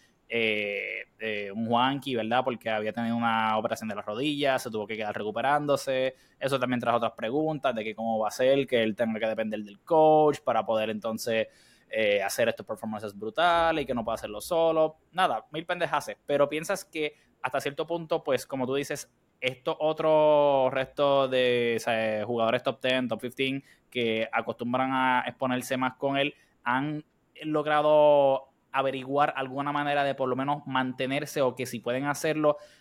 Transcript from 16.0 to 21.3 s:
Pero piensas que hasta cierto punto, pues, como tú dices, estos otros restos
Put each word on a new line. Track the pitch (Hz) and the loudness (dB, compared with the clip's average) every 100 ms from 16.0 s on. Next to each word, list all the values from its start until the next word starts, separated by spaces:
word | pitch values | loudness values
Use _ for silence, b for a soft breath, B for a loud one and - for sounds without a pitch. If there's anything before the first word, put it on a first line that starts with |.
| 113 101 - | -4 -12 -2
Pero | 143 143 | 2 2
piensas | 151 170 190 | 0 -4 -6
que | - 160 151 - b _ | -6 -6 -6 -8 b _
hasta | 131 135 | -4 -2
cierto | 143 139 156 | -4 -4 -4
punto, | 170 160 160 | -4 -2 -4
pues, | 156 123 - | 0 -2 -2
como | 135 127 | -6 -2
tú | 139 | -2
dices, | 139 147 - _ _ - | -4 -8 -10 _ _ -4
estos | 127 127 - - | -4 -2 -6 -2
otros | 156 156 160 156 151 147 143 135 131 | -2 0 2 4 6 6 6 4 2
restos | 131 131 - 143 139 131 | 0 -4 0 2 4 4